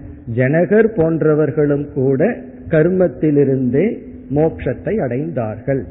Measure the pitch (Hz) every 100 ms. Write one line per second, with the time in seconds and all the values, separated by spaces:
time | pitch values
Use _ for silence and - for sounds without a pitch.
0 | - - - 113 127 160 175 208 220 165
1 | 160 160 151 151 151 151 147 143 - 143
2 | 131 131 190 - - - - 160 165 185
3 | 175 - 156 143 139 131 123 131 202 -
4 | - - - 139 160 156 147 117 - 214
5 | 139 120 160 135 110 107 123 135 90